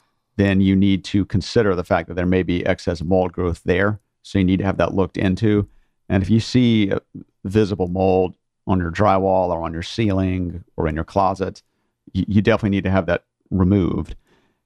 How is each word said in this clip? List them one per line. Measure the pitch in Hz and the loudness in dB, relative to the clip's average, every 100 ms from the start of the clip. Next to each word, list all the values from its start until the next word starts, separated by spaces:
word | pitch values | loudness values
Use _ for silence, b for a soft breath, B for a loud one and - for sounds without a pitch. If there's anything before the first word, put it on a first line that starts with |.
| _ _ _ - | _ _ _ 0
then | 98 95 | 2 4
you | 98 98 | 4 4
need | 101 95 | 2 0
to | - 104 | -2 -4
consider | 95 98 - 123 104 | -2 -2 -2 0 0
the | 90 | 0
fact | 87 92 85 | -2 -2 -2
that | |
there | 87 90 | -4 0
may | 92 | 0
be | 87 87 - | 0 0 -2
excess | 90 - 87 | -2 -4 -4
mold | 78 95 90 | 0 0 0
growth | 90 90 82 | -2 -4 -4
there. | - 90 101 104 _ _ | -2 0 0 -2 _ _
So | - 101 | -6 0
you | |
need | 90 95 | 2 2
to | 98 | 0
have | 82 | 0
that | 85 | 0
looked | 98 92 - | 0 -2 -2
into. | 92 92 110 104 104 _ _ _ - | -2 0 2 0 0 _ _ _ -4
And | 95 | -2
if | 92 | 2
you | 110 | 2
see, | - 127 120 113 98 | 2 2 2 2 2
uh, | 101 - - - _ | -2 -6 -16 -20 _
visible | 101 104 104 98 90 | -2 0 2 0 -2
mold | 90 95 92 92 - _ _ - | 0 2 2 0 -4 _ _ -2
on | 95 | -2
your | 85 | 0
drywall | 85 104 98 95 92 90 | 0 2 2 2 2 0
or | 85 | -2
on | 82 | -4
your | 80 | -8
ceiling | 87 - 110 95 95 92 90 85 - - | -8 -2 0 0 0 -2 -4 -8 -10 -4
or | 80 | -4
in | |
your | 78 | -4
closet, | 78 101 95 95 95 98 _ _ _ _ - | -4 0 0 -2 -6 -8 _ _ _ _ -8
y-, | 95 90 | -4 0
you | 101 | 2
definitely | 104 107 107 98 | 2 2 0 -2
need | |
to | 92 | 0
have | 95 87 | 0 0
that | 87 - _ _ | -4 -6 _ _
removed. | 92 90 101 85 - 80 - _ _ _ _ | 0 2 2 2 -2 -8 -12 _ _ _ _